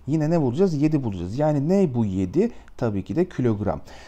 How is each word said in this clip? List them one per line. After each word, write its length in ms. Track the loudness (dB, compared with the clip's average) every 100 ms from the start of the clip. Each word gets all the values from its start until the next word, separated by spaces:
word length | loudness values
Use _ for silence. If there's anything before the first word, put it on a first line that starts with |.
| -2
yine 240 | 0 2
ne 100 | 2
bulacağız? 420 | 2 2 2 2
Yedi 220 | 2 2
bulacağız. 340 | 0 -4 -4 0
Yani 300 | 0 2 2
ne 260 | 2 2
bu 100 | 2
yedi? 460 | 0 0 0 2 0 -2 -14 -4
Tabii 280 | -2 -2
ki 120 | -2 -2
de 120 | -2
kilogram. 520 | 0 0 0 -2 -4 -8 -18